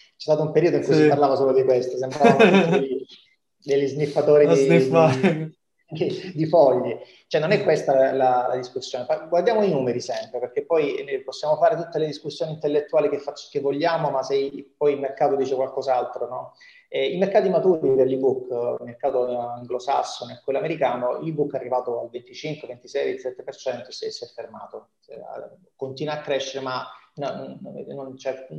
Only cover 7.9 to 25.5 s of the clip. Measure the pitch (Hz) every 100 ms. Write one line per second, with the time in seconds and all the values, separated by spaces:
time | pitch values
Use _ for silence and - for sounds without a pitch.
7.9 | 135 135 135 127 123 123 127 127 131 -
8.9 | 127 123 156 - 170 185 220 202 147 127
9.9 | 120 - 113 - - 123 - 143 165 143
10.9 | 127 139 135 131 - 151 151 170 160 165
11.9 | 151 156 147 156 - 160 156 147 147 147
12.9 | 156 147 139 - 135 - 143 139 143 165
13.9 | 165 156 165 160 139 139 - - - 147
14.9 | 135 135 - 147 135 131 127 131 135 131
15.9 | 127 120 - 120 127 - _ - - _
16.9 | 131 135 175 190 220 190 165 185 160 143
17.9 | 135 131 131 131 123 - 120 120 120 123
18.9 | 117 143 127 123 120 120 120 120 123 139
19.9 | 135 123 - 120 - - 131 156 156 131
20.9 | 123 123 - 160 151 143 135 120 123 123
21.9 | 117 117 123 - 123 156 147 117 120 120
22.9 | 139 135 127 127 127 127 131 131 123 -
23.9 | - 110 - 120 - 110 110 - 110 107
24.9 | _ _ - - 117 -